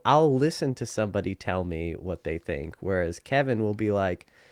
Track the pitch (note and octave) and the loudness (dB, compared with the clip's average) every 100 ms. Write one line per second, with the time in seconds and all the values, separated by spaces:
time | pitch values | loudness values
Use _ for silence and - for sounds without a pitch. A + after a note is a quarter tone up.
0 | - D3 D#3+ C3 D3+ - C#3+ B2+ A#2+ - | 4 6 6 4 2 0 -4 -2 -4 -2
1 | G#2+ G2+ F#2+ F#2+ - F#2 F2+ D#2+ E2 E2 | 0 0 -2 -4 -2 -2 -2 -4 -4 -6
2 | F2+ E2+ D#2+ D#2+ - D2+ D#2 - F2 F#2 | -6 -6 -4 -6 -4 -6 -6 -8 -2 0
3 | E2+ E2+ - C3+ C3+ A2+ G#2+ G#2 G#2+ G2+ | 0 -4 -2 0 2 0 0 0 0 2
4 | G2 F2+ - _ _ | 0 -2 -10 _ _